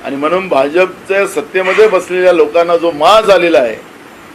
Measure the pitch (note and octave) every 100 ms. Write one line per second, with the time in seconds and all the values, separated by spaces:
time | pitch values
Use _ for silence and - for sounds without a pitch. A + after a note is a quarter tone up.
0 | - C#3 D3 F3+ F#3+ C#3+ C#3+ E3 F#3 -
1 | - G3 G3 D#3 D3 F#3 F#3 F#3+ G#3+ F#3+
2 | F3 F3+ F3+ F3 D3 E3 E3+ E3+ E3+ D3
3 | D#3+ G#3+ G#3 F#3+ F3 D#3+ A#2+ - - -
4 | - - -